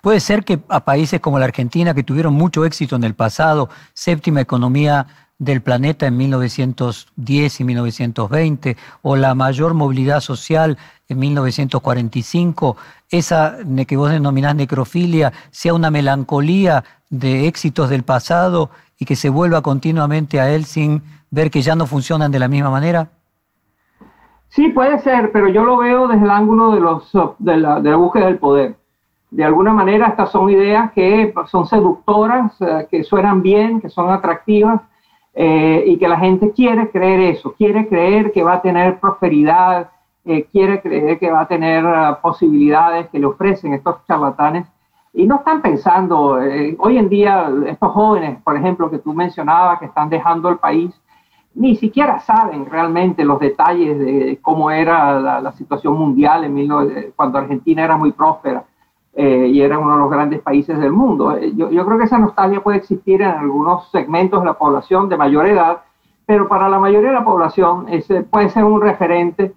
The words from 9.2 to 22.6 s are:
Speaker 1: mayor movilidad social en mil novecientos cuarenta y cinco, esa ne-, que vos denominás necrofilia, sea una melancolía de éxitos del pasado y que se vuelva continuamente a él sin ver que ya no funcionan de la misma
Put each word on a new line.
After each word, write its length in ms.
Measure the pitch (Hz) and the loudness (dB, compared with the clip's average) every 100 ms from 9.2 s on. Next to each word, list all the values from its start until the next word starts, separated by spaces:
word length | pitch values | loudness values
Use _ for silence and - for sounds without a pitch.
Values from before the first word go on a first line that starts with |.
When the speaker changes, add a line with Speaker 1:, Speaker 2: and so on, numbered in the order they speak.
| 135 | 0
Speaker 1:
mayor 400 | 131 131 131 160 | 0 -2 0 -2
movilidad 460 | 165 143 131 131 147 | 0 -2 -2 -2 -2
social 580 | - 139 - 160 160 143 - _ _ | -4 -12 -4 0 0 -2 -10 _ _
en 100 | 131 | -4
mil 160 | 139 | -2
novecientos 460 | 143 131 120 139 131 | -2 -2 -2 -4 -4
cuarenta 360 | - 123 117 120 | -4 -4 -4 -6
y 40 | |
cinco, 540 | 113 170 175 160 143 110 - - _ | -6 -2 -2 -2 -4 -4 -12 -20 _
esa 460 | 175 165 165 156 277 196 | -4 -2 0 0 -4 -6
ne-, 180 | 131 | -4
que 120 | 131 135 | -2 -2
vos 140 | 147 | 0
denominás 440 | 156 143 135 143 | 0 0 0 0
necrofilia, 800 | 147 139 135 127 170 175 165 143 - - | -2 -2 -4 -4 -2 -2 0 0 -2 -20
sea 240 | - 170 | -6 -2
una 160 | 170 165 | 0 0
melancolía 920 | 147 139 139 131 147 147 185 190 147 - _ _ | 0 0 -2 -2 -2 0 2 2 0 -2 _ _
de 360 | 139 131 131 147 | -6 -2 0 -2
éxitos 420 | - 160 135 143 | -2 -4 -2 -2
del 140 | 135 | -2
pasado 680 | 123 127 - 170 185 175 156 - _ _ | -2 -4 0 0 0 0 -4 -8 _ _
y 60 | |
que 120 | - 135 | -6 -2
se 120 | 147 | -2
vuelva 320 | 135 175 165 | 0 2 0
continuamente 800 | 147 139 160 160 147 151 151 147 | 0 -2 -2 -2 0 -2 -2 0
a 100 | 131 | 0
él 140 | 151 | 0
sin 380 | 151 - 151 151 151 - _ | -4 -4 -2 -2 -6 -20 _
ver 200 | 143 156 | -2 0
que 120 | 147 | 0
ya 120 | 131 | 0
no 120 | 165 151 | 0 -2
funcionan 440 | 143 127 160 147 | -4 -4 -2 0
de 80 | 139 | 0
la 100 | 127 | 0
misma 220 | 143 | 0